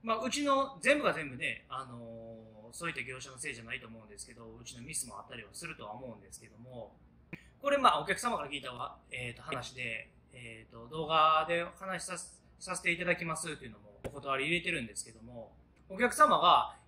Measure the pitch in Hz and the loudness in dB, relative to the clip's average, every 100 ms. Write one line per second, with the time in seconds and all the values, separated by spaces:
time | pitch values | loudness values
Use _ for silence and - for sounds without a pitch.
0 | 226 220 254 285 285 277 269 - 247 294 | 0 0 0 0 4 4 2 0 4 4
1 | 226 151 147 123 143 113 - 131 131 120 | 4 0 -6 -4 -4 -6 -8 -10 -10 -12
2 | 117 113 113 113 113 107 113 120 170 139 | -12 -14 -14 -16 -18 -20 -18 -8 -6 -6
3 | 120 131 131 127 151 113 113 123 117 113 | -8 -10 -12 -10 -10 -8 -10 -10 -10 -16
4 | 107 101 - 117 113 113 117 120 127 - | -18 -16 -16 -16 -16 -16 -16 -14 -8 -6
5 | 123 101 107 123 104 - 165 156 107 110 | -6 -10 -14 -14 -14 -14 -12 -12 -12 -12
6 | 127 107 - - 110 113 123 123 104 - | -12 -14 -18 -20 -20 -20 -16 -14 -14 -16
7 | - - - - - - 285 285 254 151 | -20 -20 -18 -18 -18 -2 2 6 6 6
8 | 196 185 240 202 190 143 127 123 - - | 0 0 0 -2 -4 -6 -8 -8 -10 -10
9 | - 127 123 117 - 135 120 123 120 110 | -12 -8 -8 -10 -8 -8 -8 -8 -6 -6
10 | - - _ 123 117 113 113 117 120 160 | -10 -20 _ -18 -16 -16 -18 -18 -12 -8
11 | 151 160 156 156 160 170 175 - 190 180 | 2 6 8 6 4 0 -2 -8 -8 -6
12 | - 175 - - - - - 175 185 170 | -6 -8 -10 -18 -20 -18 -8 -2 0 0
13 | 175 170 170 156 170 147 123 107 - - | 0 0 0 -4 -4 -6 -10 -16 -20 -12
14 | - 139 139 135 147 175 180 165 113 - | -10 -8 -2 0 2 0 0 -4 -4 -8
15 | 117 113 117 120 110 - - - - 190 | -12 -16 -16 -14 -16 -18 -20 -20 -12 0
16 | 240 - 302 160 170 139 - - | 2 8 8 10 10 8 6 -6